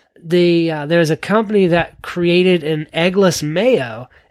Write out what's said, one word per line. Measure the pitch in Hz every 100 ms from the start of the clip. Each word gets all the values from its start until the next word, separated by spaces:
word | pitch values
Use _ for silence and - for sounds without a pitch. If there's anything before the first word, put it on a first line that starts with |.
| _ _
the, | 165 175 175 170 165
uh, | 156 147
there's | 170 156
a | 160
company | - 214 208 208 180
that | 170 - -
created | - 180 170 175 185 175 147
an | 156 156
eggless | 156 180 185 190 -
mayo, | 151 165 240 208 117 113 131 _ _